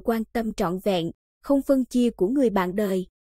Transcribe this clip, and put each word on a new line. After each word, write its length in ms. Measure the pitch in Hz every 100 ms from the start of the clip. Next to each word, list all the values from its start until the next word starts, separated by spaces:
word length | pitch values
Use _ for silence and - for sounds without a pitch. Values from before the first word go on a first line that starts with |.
quan 180 | - 226 220
tâm 200 | 240 220
trọn 260 | - 175 185
vẹn, 260 | 208 180 165 - _ _
không 200 | - 277
phân 220 | - 269
chia 260 | 247 247 240
của 180 | - 185
người 220 | 285 240
bạn 260 | 196 180 175
đời. 300 | 196 190 185 _ _